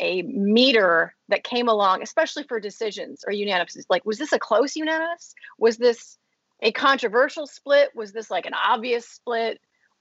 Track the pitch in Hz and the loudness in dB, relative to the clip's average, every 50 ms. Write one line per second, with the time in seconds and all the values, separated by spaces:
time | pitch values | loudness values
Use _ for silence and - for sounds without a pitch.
0 | - 170 175 185 175 - - 208 196 202 214 233 247 269 269 220 196 180 170 165 | -4 -4 -2 -4 -4 -4 -4 -2 0 2 4 4 4 6 4 4 4 4 4 4
1 | 160 175 - _ _ - 208 - - - 247 240 240 240 220 208 202 190 185 185 | 2 0 -4 _ _ -4 -4 -4 -4 -4 -4 -2 0 0 2 2 2 2 2 0
2 | - 214 - 320 320 285 - 302 294 - 247 226 190 208 185 - 233 214 196 202 | -2 -6 -2 -2 -2 -2 -2 -8 -10 -6 -8 -8 -8 -8 -10 -8 -8 -8 -6 -8
3 | 165 - - - - 190 196 208 202 202 196 180 170 - - - - - 196 180 | -12 -12 -14 -12 -8 -6 -4 -4 -2 -2 -2 -2 -2 -4 -8 -12 -4 -2 -2 0
4 | - 208 220 208 302 302 - - - - 226 208 254 277 - 311 311 311 320 320 | 0 -2 -6 -4 -4 -2 -2 -2 0 2 2 2 2 0 -2 -6 -4 -4 -2 -2
5 | 320 330 339 339 - - - _ - - - - 214 226 233 226 240 247 233 - | -4 -6 -8 -10 -14 -20 -20 _ -20 -20 -6 0 2 2 2 4 2 2 2 2
6 | - - - _ _ _ _ _ _ _ _ - - 220 214 - 277 285 269 262 | -4 -20 -20 _ _ _ _ _ _ _ _ -4 -2 -2 -2 2 2 2 2 2
7 | - 226 190 240 269 294 - 330 302 262 - - - 277 285 285 285 269 - 226 | 0 0 2 2 2 2 0 -6 -12 -12 -12 -10 -2 2 4 4 4 4 0 -8
8 | 220 202 196 226 220 - 202 180 165 - - - 185 196 233 240 220 254 240 240 | -12 -10 -10 -12 -8 -4 -4 -4 -4 -4 -4 -2 0 0 0 0 0 -2 -2 -2
9 | 226 - - - - - 240 226 226 226 220 - _ _ _ _ _ _ _ - | -4 -8 -20 -16 -8 -6 -4 -2 -2 -4 -6 -8 _ _ _ _ _ _ _ -4